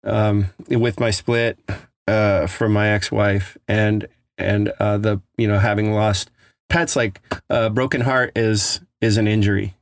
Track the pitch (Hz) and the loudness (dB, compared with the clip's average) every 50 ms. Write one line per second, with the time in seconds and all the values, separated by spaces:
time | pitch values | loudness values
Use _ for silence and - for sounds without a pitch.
0 | - 104 107 107 107 107 104 101 98 92 _ - - - 123 120 117 117 104 - | -4 -2 0 0 2 2 2 0 0 -2 _ -14 -6 -2 0 0 0 0 0 0
1 | 120 113 101 - - - 120 117 117 117 - _ _ - - - - _ _ _ | 0 0 0 -2 -2 0 0 0 0 0 -4 _ _ -12 -12 -12 -12 _ _ _
2 | _ - 107 107 107 104 98 87 76 82 - - 117 110 104 104 104 107 104 101 | _ 0 0 2 2 2 2 2 0 -2 -2 -2 0 2 2 2 2 2 2 0
3 | - - 113 107 104 101 98 101 95 - - - _ - 104 107 107 107 107 107 | -2 -2 -2 0 0 2 0 0 -4 -6 -12 -16 _ -2 0 2 2 2 0 -2
4 | - - _ _ _ _ _ - 92 98 104 104 104 104 - - 104 104 104 101 | -4 -8 _ _ _ _ _ -6 -2 -2 0 0 -2 -4 -2 -2 -2 -2 0 0
5 | 107 110 101 92 - _ _ - 113 104 104 98 104 113 104 104 107 107 107 104 | 0 -2 -2 -2 -6 _ _ -2 0 0 2 2 2 2 2 0 0 0 0 0
6 | 107 107 101 92 - - _ _ _ _ _ _ _ _ - 170 170 147 - 139 | 0 0 0 -2 -4 -8 _ _ _ _ _ _ _ _ -2 -2 0 0 0 0
7 | 117 104 95 - _ _ - - _ _ - 120 113 113 107 123 131 139 - 123 | 0 -2 -4 -12 _ _ -10 -10 _ _ -2 0 0 0 0 -2 -2 0 -2 -2
8 | 120 135 131 127 123 117 _ 117 113 110 107 101 - - - 104 - _ _ _ | 0 0 0 0 0 0 _ 0 0 2 2 0 0 0 -2 -4 -6 _ _ _
9 | - 113 101 113 107 104 107 110 101 101 101 98 101 98 - _ | 0 2 2 2 2 2 2 2 2 2 0 0 -2 -6 -10 _